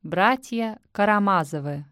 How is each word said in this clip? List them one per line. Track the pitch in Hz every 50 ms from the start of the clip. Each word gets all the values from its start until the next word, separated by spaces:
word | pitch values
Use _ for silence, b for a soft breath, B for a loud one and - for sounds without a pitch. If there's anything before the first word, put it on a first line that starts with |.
Братья | - 160 160 175 196 226 262 262 262 - 240 226 226 220 214 - _ _
Карамазовы. | _ - 202 214 208 208 202 202 190 175 160 139 - 151 139 147 143 143 147 -